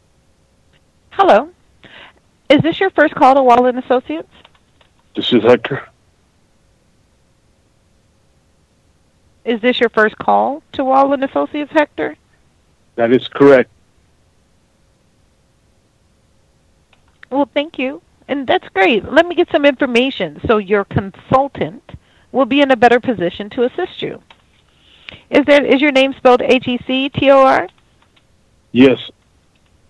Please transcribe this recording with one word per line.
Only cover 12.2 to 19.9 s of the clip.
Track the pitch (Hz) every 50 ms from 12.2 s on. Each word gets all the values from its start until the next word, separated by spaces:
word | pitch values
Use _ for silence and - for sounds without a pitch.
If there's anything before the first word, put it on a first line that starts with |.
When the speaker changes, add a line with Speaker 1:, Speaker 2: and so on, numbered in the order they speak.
| _ _ _ _ _ _ _ _ _ _ _ _ _ _ -
Speaker 2:
That | - 117 113
is | 123 123 -
correct. | - - - 143 139 139 127 117 _ _ _ _ _ _ _ _ _ _ _ _ _ _ _ _ _ _ _ _ _ _ _ _ _ _ _ _ _ _ _ _ _ _ _ _ _ _ _ _ _ _ _ _ _ _ _ _ _ _ _ _ _ _ _ _ _ _ _ _ _ _ _ _ _ _ _ _ _ _ _ - -
Speaker 1:
Well, | 247 277 285 - -
thank | 302 285 330 -
you. | - 262 254 285 330 _ _ _ _ _ -
And | - 285 269
that's | 233 - 370 - -
great. | - 381 381 359 254 202 170 180
Let | 233 294 339
me | 349 349
get | 285 349 -
some | - 320 285
information | 285 277 - 294 262